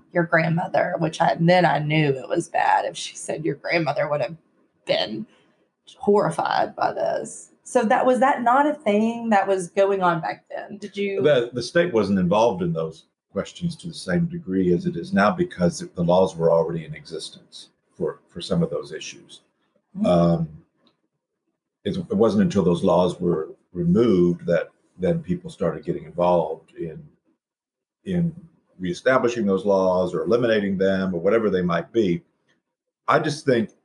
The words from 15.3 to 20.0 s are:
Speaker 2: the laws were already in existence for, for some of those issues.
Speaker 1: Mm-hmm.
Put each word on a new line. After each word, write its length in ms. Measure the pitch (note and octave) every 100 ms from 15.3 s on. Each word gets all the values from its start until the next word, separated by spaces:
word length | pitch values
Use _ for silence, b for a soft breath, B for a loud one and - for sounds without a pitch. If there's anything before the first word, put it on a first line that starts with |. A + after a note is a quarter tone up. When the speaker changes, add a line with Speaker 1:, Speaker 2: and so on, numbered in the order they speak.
| F2 F2 - F2 E2
Speaker 2:
the 240 | F2 -
laws 340 | E2+ F2+ F#2 E2
were 120 | E2
already 340 | E2 E2 E2 D2+
in 100 | D2+
existence 720 | D2+ D#2+ - - _ - - _ _ -
for, 240 | - - _
for 100 | F2+
some 240 | E2+ F2
of 60 | E2
those 240 | D2+ -
issues. 480 | D2+ - - - - _ _ _ _ _
Speaker 1:
Mm-hmm. 80 | F#3+